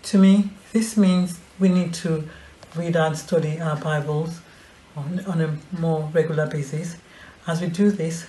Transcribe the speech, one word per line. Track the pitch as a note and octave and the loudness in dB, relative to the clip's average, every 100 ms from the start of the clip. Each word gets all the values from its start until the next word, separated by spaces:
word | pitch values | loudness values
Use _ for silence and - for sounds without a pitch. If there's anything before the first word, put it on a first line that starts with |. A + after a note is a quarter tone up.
to | - G3 | 2 6
me, | F#3+ G3+ G3+ - - | 8 6 2 -6 -4
this | A3+ A3 - | -2 0 2
means | F#3+ F3+ F3+ - - - | 4 4 0 -6 -16 0
we | F#3 | 2
need | F3+ E3+ | 4 0
to | - E3+ D#3+ D#3 - - - - | -4 -2 -2 -4 -14 -20 -20 -14
read | D#3+ E3+ E3 | -8 -2 0
and | D#3+ D#3 | 0 -2
study | - E3+ D3+ D#3+ | -2 0 0 -2
our | D#3+ D3 | -4 -4
Bibles | D#3 D3+ D3+ D3+ E3+ - - - - - - D3+ | -2 -2 -2 -4 -4 -8 -18 -20 -20 -20 -16 -12
on, | C#3+ F3+ G3 | -8 -8 -4
on | E3 | -2
a | D#3 D3+ - | -2 -4 -8
more | F3 E3 D#3 D3+ | -4 -2 -2 0
regular | E3 D3+ D3+ D3 | 0 0 0 -2
basis. | D3+ C#3+ D3+ F3 - - - - - - | -4 -6 -6 -8 -12 -20 -20 -20 -14 -6
As | E3 | -4
we | F3 | -2
do | - G3+ | 2 2
this | G3 D#3+ E3 | 2 -4 -6